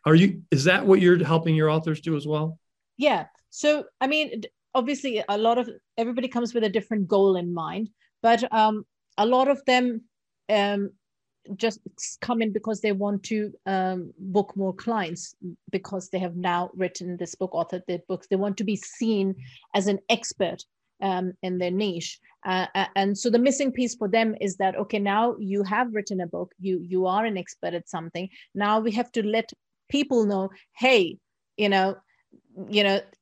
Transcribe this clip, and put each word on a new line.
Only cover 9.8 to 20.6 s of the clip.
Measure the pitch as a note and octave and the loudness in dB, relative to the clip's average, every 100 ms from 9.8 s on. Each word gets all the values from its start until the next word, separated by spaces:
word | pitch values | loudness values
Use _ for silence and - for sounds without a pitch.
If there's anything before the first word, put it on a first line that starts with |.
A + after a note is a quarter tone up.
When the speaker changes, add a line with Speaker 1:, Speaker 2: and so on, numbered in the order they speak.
| B3 A3+ - _ _ _ - | 2 -2 -10 _ _ _ 0
Speaker 2:
um, | G#3+ G3+ G3+ G3+ - _ _ _ _ - G3 | 0 2 -2 -4 -10 _ _ _ _ -16 -4
just | A3+ G#3+ - - | -4 -4 -12 -14
s-, | - - | -14 -8
come | - A#3 | -4 -2
in | A3 | -2
because | G#3 A3 G#3+ | -2 -4 -4
they | G#3+ | -2
want | G3 G#3 G3+ | -2 -2 -4
to, | - G#3+ G#3 - G3 | -4 -4 -4 -8 -4
um, | F#3+ F#3 F#3 E3+ - | -2 -2 -4 -8 -12
book | F#3+ G3 G3+ G3 | -4 -2 -2 -2
more | F#3+ | -4
clients | F#3 - A3 E3+ F3 - - F3+ - - | -4 -4 -2 -4 -8 -14 -16 -16 -16 -8
because | F#3+ - F#3+ - | -8 -6 -10 -6
they | F#3 | -4
have | F3+ F3 | -4 -4
now | F3+ F3 F3+ F#3 | -2 -2 -2 -4
written | F3+ - F3+ F3 | -6 -6 -10 -8
this | E3+ | -8
book, | - F#3 | -6 -4
authored | E3 E3+ F3+ - | -4 -4 -6 -6
their | F3 - | -8 -6
books. | F#3 - | -8 -2
They | F#3+ | -2
want | G#3 G3 | 0 -2
to | |
be | G3+ G3+ | -2 -4
seen | - - A3+ G#3 G3 F#3+ - - _ | -6 -4 0 2 0 -2 -10 -20 _
as | G3+ F#3+ | 0 0
an | G3 - | 0 0
expert, | A#3 - - F3+ - | -2 -2 -4 -4 -4